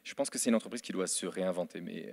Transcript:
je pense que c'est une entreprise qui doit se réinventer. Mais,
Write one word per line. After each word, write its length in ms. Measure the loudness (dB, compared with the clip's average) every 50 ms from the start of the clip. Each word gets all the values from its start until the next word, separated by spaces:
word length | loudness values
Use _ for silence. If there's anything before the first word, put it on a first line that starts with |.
| -14
je 80 | -6 -2
pense 160 | -2 -2 0
que 100 | 0 0
c'est 120 | 4 4
une 40 | 4
entreprise 280 | 4 4 0 -8 -8 -6
qui 100 | -4 -2
doit 140 | 0 0
se 180 | 0 0 0 -2
réinventer. 560 | -2 0 2 2 2 2 2 0 -2 -4 -6
Mais, 320 | -6 -6 -6 -6 -6 -6